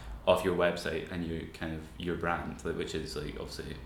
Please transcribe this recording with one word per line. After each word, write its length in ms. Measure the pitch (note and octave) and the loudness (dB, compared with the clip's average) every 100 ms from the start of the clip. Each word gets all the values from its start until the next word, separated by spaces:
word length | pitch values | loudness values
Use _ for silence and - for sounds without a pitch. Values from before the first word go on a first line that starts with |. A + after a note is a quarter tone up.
| - - - | -10 0 6
of 180 | F2+ F#2+ | 6 6
your 100 | F2 | 6
website 560 | F2 F2 E2 D#2+ - | 6 4 0 -2 -2
and 140 | F2+ E2 | -2 -2
your 160 | E2 E2 - | -2 -4 -6
kind 140 | D#2+ | -4
of, 80 | D#2+ D#2 - | -4 -8 -4
your 180 | F2 D#2+ | -2 0
brand, 420 | E2+ E2+ D#2 C#2 | 2 0 -2 -4
like, 140 | E2+ E2 | -4 -2
which 160 | D#2+ | -2
is, 220 | E2 D#2 D2+ | -2 -4 -6
like, 200 | D2 - | -6 -6
obviously 360 | - - C#2+ - | -8 -8 -8 -8